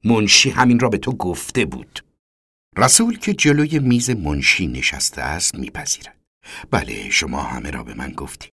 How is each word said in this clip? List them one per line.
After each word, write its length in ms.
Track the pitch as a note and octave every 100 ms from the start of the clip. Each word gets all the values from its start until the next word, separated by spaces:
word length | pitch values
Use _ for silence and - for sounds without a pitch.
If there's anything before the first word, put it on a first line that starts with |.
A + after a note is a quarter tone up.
منشی 460 | G#2+ A#2 G#2 - C3+
همین 300 | - B2+ A#2+
را 100 | B2
به 80 | G#2
تو 140 | -
گفته 540 | C3 F#2 E2 - B2+ F2+
بود. 400 | - - - _ _ _ _ _ _ _ -
رسول 400 | B2+ - A#3 A#3
که 160 | -
جلوی 460 | G3+ D3 D3 D3+ D#3
میز 300 | C3 A#2+ A#2+
منشی 580 | A2+ D2+ D2 C2+ - E2
نشسته 540 | B1 - C2+ - -
است 340 | B1 D#2+ - -
می‌پذیرد. 640 | C2 - - - - _ _ _ - - -
"بله، 380 | G2+ - G#1 G1+
شما 340 | - D2+ C2+
همه 280 | C2+ B1 C2
را 120 | B1+
به 100 | A#1+
من 180 | A1+ C2+
گفتی." 380 | - - - -